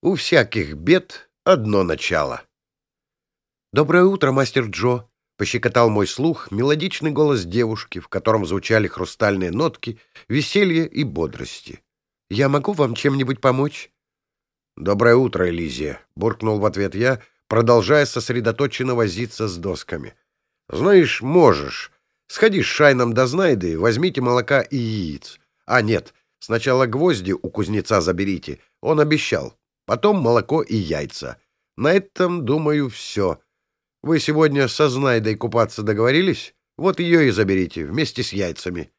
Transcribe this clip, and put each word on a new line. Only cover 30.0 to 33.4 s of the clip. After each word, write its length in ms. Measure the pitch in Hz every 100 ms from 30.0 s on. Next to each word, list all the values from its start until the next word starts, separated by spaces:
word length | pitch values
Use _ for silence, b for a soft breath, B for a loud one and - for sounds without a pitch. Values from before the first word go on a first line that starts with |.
| 208 202
молоко 440 | 123 117 104 156
и 140 | - 113
яйца. 600 | 82 78 71 - 69 62 _ _ _ -
На 160 | 131
этом, 520 | 190 196 - 180 175 123
думаю, 440 | 151 151 151 135
всё. 500 | - - - 95 78